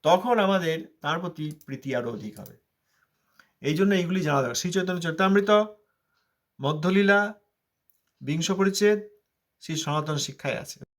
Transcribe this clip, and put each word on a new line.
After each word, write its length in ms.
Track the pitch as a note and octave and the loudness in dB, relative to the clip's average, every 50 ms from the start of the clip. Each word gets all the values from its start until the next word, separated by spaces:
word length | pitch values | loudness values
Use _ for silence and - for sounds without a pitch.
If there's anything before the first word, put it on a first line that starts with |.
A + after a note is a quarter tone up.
তখন 360 | - D3+ F3 F#3 G3 B3 A#3+ A3 | 6 6 4 4 4 2 2 4
আমাদের 580 | G3 F#3+ G3 F#3+ E3+ D#3+ D#3+ D#3+ D#3+ - _ _ | 4 2 2 2 0 0 -2 -4 -6 -14 _ _
তার 200 | - D3 D#3 E3+ | -4 -4 -4 -4
প্রতি 300 | F3+ E3+ - - D3+ D3+ D3+ - - | -4 -8 -8 -8 -8 -8 -10 -12 -14
প্রীতি 280 | - C#3 C3 - C#3 C3+ | -14 -14 -10 -8 -4 -4
আরো 180 | A#2+ B2 - | -4 -4 -4
অধিক 280 | A#2 G2+ G2+ G#2 - - | -8 -8 -12 -14 -14 -14
হবে। 160 | G2 - - _ _ _ _ _ _ _ _ _ _ _ _ _ _ _ _ - _ _ _ _ | -18 -20 -20 _ _ _ _ _ _ _ _ _ _ _ _ _ _ _ _ -20 _ _ _ _
এই 140 | - C#3+ D#3 | -4 -4 0
জন্য 200 | E3 G3 G3+ G3+ | 2 2 2 2
এইগুলি 260 | F#3 F3 E3 F#3 F#3+ | 0 0 0 -2 0
জানা 200 | D#3+ D3+ C#3+ C#3 | 0 2 2 0
দরকার। 140 | C3 A#2+ A#2+ | 0 0 -4
শ্রী 160 | - - F3+ | -4 -6 -2
চৈতন্য 300 | F3 F#3+ F3+ F#3 F3+ F3+ | -2 -2 -2 -2 -4 -4
চরিতামৃত 500 | E3 E3 D#3 D#3 F#3+ F#3+ G3 G3+ G3+ G#3 G#3 G#3 G#3+ - - _ _ _ _ _ _ _ _ _ _ _ _ _ _ _ _ - | -4 -6 -2 0 2 4 4 4 4 6 4 4 4 0 -6 _ _ _ _ _ _ _ _ _ _ _ _ _ _ _ _ -4
মধ্যলীলা 720 | C3 C#3+ D#3 D#3 D3+ F3+ F#3+ G3+ G3+ G3 G3+ G3+ G3+ G#3 G#3 _ _ _ _ _ _ _ _ _ _ _ _ _ _ _ _ _ | -4 -2 -2 0 0 2 4 4 4 6 4 4 2 -2 -6 _ _ _ _ _ _ _ _ _ _ _ _ _ _ _ _ _
বিংশ 300 | C3 C3 D#3 E3 E3 - | -8 -6 -4 -4 -2 -2
পরিচ্ছেদ 580 | F#3+ F#3 F#3+ G3 F#3+ - G#3 G#3 G#3+ G#3 G#3 - _ _ _ _ _ _ _ _ _ _ | 0 2 2 0 2 4 4 4 4 2 -2 -12 _ _ _ _ _ _ _ _ _ _
শ্রী 160 | - - D#3+ | -10 -8 -6
সনাতন 400 | D3+ - D3 D3 D3+ D3 D#3 D3+ | -6 -4 -2 -2 -2 -2 -2 -4
শিক্ষায় 420 | C#3+ - - C#3 - - C#3 A#2+ A#2+ | -4 -4 -6 -10 -8 -6 -6 -6 -6
আছে। 220 | - - - _ - _ _ | -8 -12 -16 _ -20 _ _